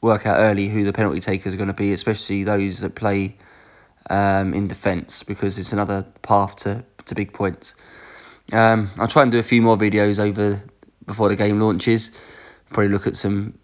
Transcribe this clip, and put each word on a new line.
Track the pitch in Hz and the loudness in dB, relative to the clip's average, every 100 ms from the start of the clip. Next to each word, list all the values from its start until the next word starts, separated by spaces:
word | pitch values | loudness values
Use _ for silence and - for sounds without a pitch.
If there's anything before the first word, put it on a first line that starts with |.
work | 117 107 107 | 2 2 2
out | 80 | 2
early | 110 101 98 | 4 2 0
who | 107 | 0
the | 101 | -2
penalty | 98 104 76 | 0 -2 -2
takers | - 95 95 | -4 -4 -4
are | 95 | -4
gonna | 98 | -6
be, | 95 101 | -2 -2
especially | 95 - 104 - 101 | -2 -2 -4 -4 -4
those | 98 104 98 90 | 0 0 -2 -4
that | 92 - | -8 -4
play, | 107 101 98 - - - - _ _ _ - | -2 0 -2 -6 -20 -20 -20 _ _ _ -4
um, | 98 101 98 95 | 0 2 2 0
in | 80 101 | -2 -4
defence, | 92 101 90 - - | -4 -2 -2 -6 -14
because | - 101 101 101 | -10 -6 -4 -4
it's | 90 | -6
another | 104 101 98 92 _ | -4 -2 -4 -6 _
path | - 101 98 - | 0 2 2 -4
to, | - 101 123 _ - | -8 -8 -10 _ -12
to | 113 | -8
big | 101 | -8
points. | - 98 85 - - - - - - - - - | -4 -4 -4 -12 -14 -20 -20 -20 -20 -20 -20 -4
Um, | 110 113 113 101 - | 2 4 4 0 -4
I'll | 110 | 0
try | - | 4
and | 135 | 4
do | 117 | 4
a | |
few | 110 120 | 2 4
more | 117 110 | 6 4
videos | 104 104 104 101 | 4 2 2 2
over | 107 101 104 101 101 _ _ _ - | 0 0 -2 -2 -8 _ _ _ -14
before | 104 104 | 0 0
the | 101 | 2
game | 104 104 | 2 2
launches. | 110 95 - 113 - - - - - - _ | 2 2 2 0 0 -14 -20 -20 -20 -20 _
Probably | - 101 | 0 2
look | 101 98 | 2 -2
at | - | -4
some | 101 101 104 - | -2 -2 -4 -12